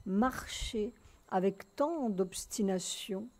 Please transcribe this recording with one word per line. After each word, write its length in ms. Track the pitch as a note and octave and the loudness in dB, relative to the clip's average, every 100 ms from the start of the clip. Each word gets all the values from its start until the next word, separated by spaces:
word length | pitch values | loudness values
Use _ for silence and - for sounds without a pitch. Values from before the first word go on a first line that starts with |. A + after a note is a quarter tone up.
| - | -2
marché 880 | F#3+ B3+ B3 - - - A3+ G#3 - - - - | 2 2 0 -6 -6 -4 -2 -2 -4 -18 -20 -2
avec 460 | F#3+ F#3+ G3 - | 2 2 0 -6
tant 360 | - D4 E4 A#3+ | 0 0 2 0
d'obstination 1160 | F#3 F#3 - - - G3 F#3 - - - F#3+ A#3 - | 2 0 -2 -6 0 2 2 -2 -6 -6 -6 -6 -12